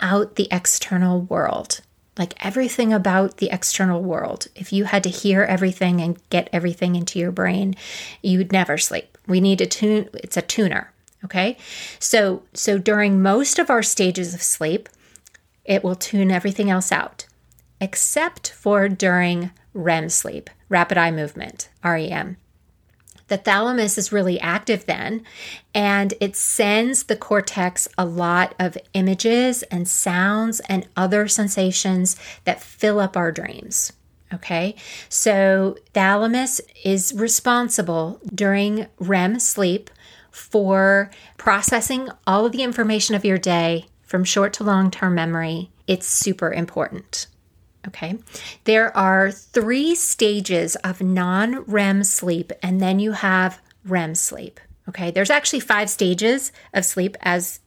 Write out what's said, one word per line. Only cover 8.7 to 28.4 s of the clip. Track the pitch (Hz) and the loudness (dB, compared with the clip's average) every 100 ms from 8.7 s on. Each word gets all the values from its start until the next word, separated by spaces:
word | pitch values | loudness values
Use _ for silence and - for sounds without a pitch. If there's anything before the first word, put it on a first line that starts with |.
| 147 | 0
sleep. | - - - _ - | -2 -4 -8 _ -2
We | 185 | 2
need | 196 190 | 4 2
to | 185 | 0
tune, | - 214 214 208 - | 0 2 2 -2 -10
it's | - 180 | -8 -6
a | |
tuner. | 175 - 190 - - _ _ _ 190 | -4 0 0 -2 -6 _ _ _ -8
Okay. | 185 196 247 - - - - | -2 -2 -4 -12 -16 -16 -8
So, | - 226 196 185 - | 0 4 4 0 -6
so | - - 202 | -4 0 0
during | 185 208 208 196 | 2 2 4 4
most | 196 214 277 - | 4 4 2 0
of | 330 | 2
our | 240 | 2
stages | 214 - 185 180 175 175 | 2 0 0 0 -6 -4
of | |
sleep, | - - 156 - - _ _ - _ - _ _ - | -4 -2 -2 -2 -6 _ _ -20 _ -20 _ _ -2
it | 196 | 0
will | 185 185 | 0 -4
tune | - 202 196 | -2 2 2
everything | 180 196 190 202 | 2 0 0 0
else | 185 - | 0 0
out, | 160 - - - _ _ _ _ _ | -2 -2 -10 -20 _ _ _ _ _
except | 190 - - 294 339 - - | -6 -2 -2 0 -2 -4 -12
for | - 202 202 202 | -4 0 2 2
during | 190 190 180 175 175 180 - _ | 2 2 4 2 0 -4 -10 _
rem | 202 170 160 156 | -4 0 0 0
sleep, | - - - - - - | -4 -4 -8 -14 -20 -2
rapid | 180 175 180 | 0 2 2
eye | 170 | 2
movement, | 160 147 - - - - _ | 0 -6 -8 -14 -12 -16 _
R | 175 165 | -2 -2
E | 156 | -2
M. | 165 - 180 _ _ _ _ _ _ _ - - | -6 -8 -12 _ _ _ _ _ _ _ -20 -6
The | 196 | -4
thalamus | 214 196 233 247 208 214 | 2 2 2 0 0 -2
is | 190 | -2
really | 208 185 175 | 0 0 0
active | 165 190 220 208 - | -2 -2 -2 -2 -2
then, | 170 - 226 - - - - _ | -6 -6 -8 -10 -18 -18 -18 _
and | 214 202 202 202 - | -2 2 2 0 -2
it | 202 - | -4 -2
sends | - - 202 214 240 262 | -2 0 2 2 0 -2
the | - 214 | -2 -4
cortex | - 208 196 - 180 - - - | 0 0 0 -2 -2 -2 -4 -4
a | 175 | -4
lot | 170 170 175 | -2 0 2